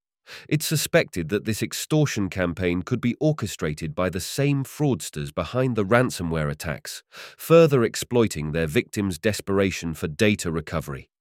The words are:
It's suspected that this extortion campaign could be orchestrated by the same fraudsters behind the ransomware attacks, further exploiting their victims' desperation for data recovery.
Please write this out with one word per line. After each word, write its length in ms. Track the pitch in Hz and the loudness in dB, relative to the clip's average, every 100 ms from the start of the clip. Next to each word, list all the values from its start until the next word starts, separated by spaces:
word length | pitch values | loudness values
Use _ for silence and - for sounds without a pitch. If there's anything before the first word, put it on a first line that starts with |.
| _ _ - - - | _ _ -20 -14 -4
It's 200 | 151 - | -2 0
suspected 640 | 151 - 170 - 90 82 | -2 2 2 2 -4 -2
that 160 | 104 110 | -2 -2
this 160 | 107 | -4
extortion 640 | 117 - - 156 143 110 95 | -4 -6 0 2 2 0 -2
campaign 540 | 95 87 82 90 90 | -2 -2 0 0 0
could 180 | 90 120 | -2 -2
be 160 | 120 - | -2 0
orchestrated 760 | 156 151 101 - 80 76 78 | 0 0 -4 -4 -4 -4 -6
by 160 | 73 92 | -2 -2
the 100 | 90 | -2
same 420 | - - 143 143 | -6 -2 0 0
fraudsters 720 | 131 - 147 101 - 76 71 | -2 -2 0 0 -4 -8 -6
behind 400 | - 82 123 127 | -4 -2 0 0
the 120 | 110 98 | 0 4
ransomware 640 | 117 127 - 85 80 73 | 4 4 0 -2 0 -2
attacks, 520 | 73 82 67 - - _ | -4 -6 -8 -10 -16 _
further 720 | - - - - 165 160 139 | -20 -18 -6 6 8 8 6
exploiting 720 | 113 - - 120 110 78 76 | 2 -2 0 2 2 0 -2
their 140 | 80 80 | -2 0
victims' 520 | 113 - 107 101 82 | 0 0 -2 -2 0
desperation 760 | 110 104 - 98 98 - 85 | -2 -2 0 2 2 0 -6
for 120 | 78 87 | -4 -4
data 440 | 76 110 104 87 | 2 2 2 -2
recovery. 560 | 80 76 82 71 67 - _ | -4 -4 -6 -6 -10 -14 _